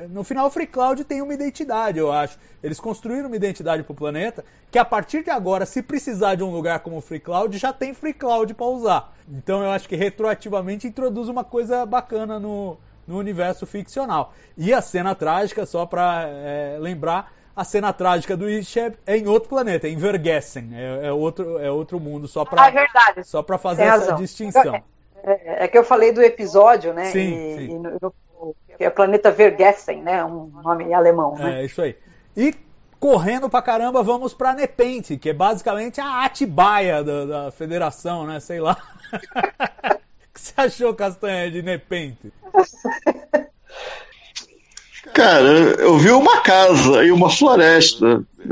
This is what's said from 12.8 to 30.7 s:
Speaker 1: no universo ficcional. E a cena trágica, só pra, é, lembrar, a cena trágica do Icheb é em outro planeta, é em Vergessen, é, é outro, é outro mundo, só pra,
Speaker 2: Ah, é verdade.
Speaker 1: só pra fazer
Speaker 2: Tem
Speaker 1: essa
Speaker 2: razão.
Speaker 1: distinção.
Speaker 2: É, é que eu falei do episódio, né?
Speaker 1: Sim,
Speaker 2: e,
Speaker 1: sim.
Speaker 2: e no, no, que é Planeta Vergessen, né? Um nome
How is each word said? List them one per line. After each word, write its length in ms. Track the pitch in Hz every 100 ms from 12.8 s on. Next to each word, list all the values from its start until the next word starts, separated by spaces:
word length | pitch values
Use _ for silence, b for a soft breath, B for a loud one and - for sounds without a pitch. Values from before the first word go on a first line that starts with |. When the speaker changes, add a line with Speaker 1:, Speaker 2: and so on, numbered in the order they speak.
| _ _ -
Speaker 1:
no 120 | 185
universo 480 | 202 180 180 - 190
ficcional. 640 | 208 185 - 262 165 - b b -
E 160 | 165
a 80 | 254
cena 340 | - 180 185
trágica, 520 | - 156 175 202 - 190
só 180 | 170
pra, 400 | 170 175 175 170 160
é, 520 | 143 143 147 143 151
lembrar, 520 | 160 175 160 170 - b b
a 100 | -
cena 280 | 180 208 202
trágica 440 | 190 185 175 - 180
do 120 | 208
Icheb 480 | 214 190 233 233 220 -
é 100 | 214
em 80 | 208
outro 220 | 220 226
planeta, 380 | 269 240 170 156
é 40 |
em 60 | 160
Vergessen, 760 | 190 196 160 156 - 135 117
é, 360 | 117 131 131 147
é 40 |
outro, 460 | 147 156 160 170 165
é 120 | 143
outro 280 | 143 160 175
mundo, 300 | 147 147 143
só 160 | -
pra, 180 | 147 -
Speaker 2:
Ah, 60 | 269
é 20 |
verdade. 540 | 262 285 247 226 185
Speaker 1:
só 180 | 180 151
pra 160 | 151 185
fazer 240 | 185 170
Speaker 2:
Tem 80 | 208
Speaker 1:
essa 100 | 220
Speaker 2:
razão. 160 | 190 160
Speaker 1:
distinção. 640 | 185 - 214 247 254 - _ _ _ 196
Speaker 2:
É, 420 | 196 196 170 180
é 40 | 180
que 80 | 233
eu 80 |
falei 280 | 233 240 226
do 100 | 226
episódio, 720 | 233 233 196 190 214 240 170
né? 120 | 170 190
Speaker 1:
Sim, 280 | 190 190
Speaker 2:
e, 220 | 165 156 156
Speaker 1:
sim. 180 | -
Speaker 2:
e 40 | 165
no, 200 | 170 180
no, 140 | 185 _ _ - 165 - _ -
que 60 |
é 40 | 180
Planeta 420 | 175 196 208 208
Vergessen, 720 | 208 208 - 190 202 - 151
né? 220 | 160 185
Um 260 | 165 165 156 147
nome 220 | 165